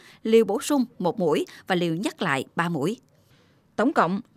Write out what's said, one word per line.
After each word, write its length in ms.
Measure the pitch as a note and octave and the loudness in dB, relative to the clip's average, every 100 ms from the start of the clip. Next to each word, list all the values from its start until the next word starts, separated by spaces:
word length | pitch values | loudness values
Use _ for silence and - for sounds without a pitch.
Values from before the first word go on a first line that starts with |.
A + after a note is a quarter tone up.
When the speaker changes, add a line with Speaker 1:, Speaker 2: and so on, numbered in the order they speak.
| - - | -14 -10
Speaker 1:
liều 220 | A3 A3+ G#3+ | 4 4 4
bổ 160 | A3 | -2
sung 240 | - D4 A#3 - | 0 0 0 -2
một 200 | F3+ - | -4 0
mũi 260 | F3 F3 F4+ - - | 0 0 -2 -10 -4
và 80 | F3+ | 0
liều 200 | E3+ E3 | 0 -2
nhắc 260 | B3+ - | -4 -4
lại 240 | F#3 C3+ - - | -2 -2 -4 -4
ba 140 | E3+ | -4
mũi. 280 | E3 D3+ A#3 _ _ _ _ _ _ _ - | -2 -4 -4 _ _ _ _ _ _ _ -2
Speaker 2:
Tổng 180 | A3+ | 0
cộng, 280 | D#4+ E3+ F#3+ - | 2 0 -2 -8